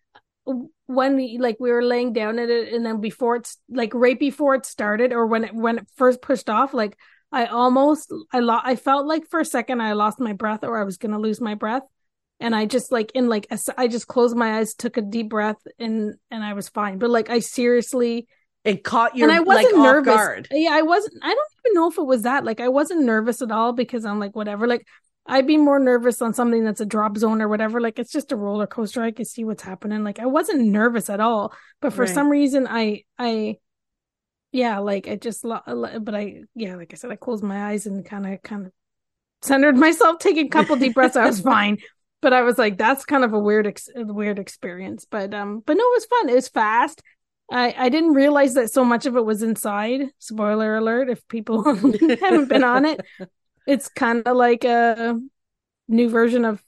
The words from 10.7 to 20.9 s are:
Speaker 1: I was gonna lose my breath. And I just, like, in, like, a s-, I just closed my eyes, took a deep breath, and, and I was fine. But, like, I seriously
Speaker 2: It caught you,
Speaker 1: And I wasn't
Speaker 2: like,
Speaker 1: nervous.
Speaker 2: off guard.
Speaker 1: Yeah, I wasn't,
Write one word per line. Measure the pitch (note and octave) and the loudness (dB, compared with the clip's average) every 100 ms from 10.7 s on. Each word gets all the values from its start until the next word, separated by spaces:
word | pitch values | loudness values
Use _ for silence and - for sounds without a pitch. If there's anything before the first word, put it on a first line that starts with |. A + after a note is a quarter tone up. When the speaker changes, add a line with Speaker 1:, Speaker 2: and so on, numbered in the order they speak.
| A3+ | -4
Speaker 1:
I | G3 | -6
was | F3+ | -6
gonna | G#3+ G#3+ | -6 -4
lose | A3 G#3+ | -4 -4
my | A3+ G#3 | -6 -6
breath. | G#3+ B3+ - _ _ _ _ - | -4 -6 -8 _ _ _ _ -8
And | A#3 A3 | -4 -2
I | G#3+ | -2
just, | B3 - | -2 -2
like, | A#3+ G#3+ | -4 -2
in, | C4 B3 | -2 0
like, | G#3+ - | -2 -4
a | A3 | -8
s-, | - - | -8 -2
I | B3 | -2
just | A3+ - | -2 -4
closed | B3+ A#3+ A#3 | 0 2 2
my | A3+ A3 | -2 -2
eyes, | A3 | -4
took | - A#3+ A#3+ | -6 -6 -4
a | |
deep | G3+ A3+ G#3+ | -4 -6 -4
breath, | A3 G#3+ G#3+ - - | -2 -2 -4 -14 -12
and, | A#3 A3 G#3+ - - | -6 -4 -4 -8 -14
and | A3+ G#3 | -10 -8
I | |
was | G3+ - | -8 -8
fine. | A3 G#3 F#3+ | -4 -4 -2
But, | A#3+ | 0
like, | A#3 A3 | 0 0
I | A#3 | -2
seriously | - - A#3+ A#3+ A3 B3+ A#3+ A#3 A#3 _ _ _ | -2 -2 2 2 2 -2 -2 -2 -8 _ _ _
Speaker 2:
It | G#3 F#3+ | -2 -2
caught | - A#3 A#3 B3+ | 0 0 2 4
you, | |
Speaker 1:
And | D#4 | 4
I | E4 | 4
wasn't | E4+ G4 B4+ F#4 | 6 6 6 8
Speaker 2:
like, | |
Speaker 1:
nervous. | C4+ C#4+ B3+ | 8 6 6
Speaker 2:
off | A3 | 4
guard. | F#3+ G2 - | 4 -2 -4
Speaker 1:
Yeah, | C#4+ D#4+ | 0 2
I | D4+ | 2
wasn't, | D#4+ | 4